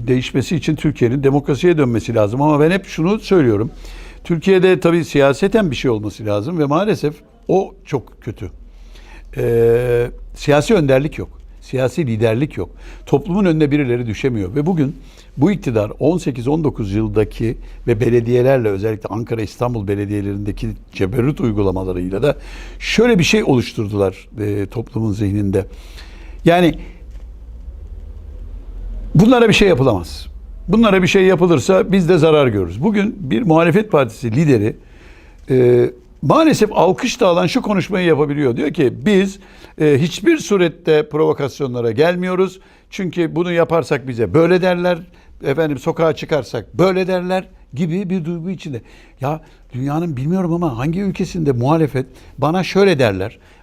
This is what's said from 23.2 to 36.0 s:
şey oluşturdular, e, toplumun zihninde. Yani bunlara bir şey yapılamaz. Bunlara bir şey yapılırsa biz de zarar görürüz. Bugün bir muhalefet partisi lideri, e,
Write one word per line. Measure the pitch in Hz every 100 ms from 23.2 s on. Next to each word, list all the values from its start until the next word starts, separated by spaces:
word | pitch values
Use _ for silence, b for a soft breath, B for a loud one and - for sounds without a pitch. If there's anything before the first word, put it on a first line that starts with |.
şey | 147 214
oluşturdular, | 156 127 - - 104 104 95 95 - -
e, | 101 101 101
toplumun | 120 113 113 110
zihninde. | 101 101 104 98 98 - B B B B B B B
Yani | 170 175 170 151 B B B - - - - - - - - - - - - - - - - - - - -
bunlara | 151 226 240 226
bir |
şey | - 202
yapılamaz. | 143 131 95 85 - - - - - -
Bunlara | 214 220 190
bir | 175
şey | 196
yapılırsa | 190 170 180 147 - 190 190
biz | 190 160
de | 180
zarar | 160 151 131
görürüz. | 104 85 98
Bugün | 202 107 98 -
bir | 127 110
muhalefet | 196 160 170 185 214
partisi | 151 120 - 120 117
lideri, | 156 117 107 - b b b b b b -
e, | 131 123 123 120 -